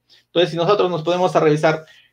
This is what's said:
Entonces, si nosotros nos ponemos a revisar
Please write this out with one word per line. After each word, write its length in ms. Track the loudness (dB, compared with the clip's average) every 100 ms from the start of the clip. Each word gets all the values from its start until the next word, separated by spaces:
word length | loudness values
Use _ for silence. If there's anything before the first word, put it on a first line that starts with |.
| _ _ _
Entonces, 240 | -2 -2
si 40 | 0
nosotros 340 | 0 0 0
nos 140 | -2
ponemos 320 | -2 -2 0 2
a 60 |
revisar 440 | 2 2 0 -2 -6 -20 _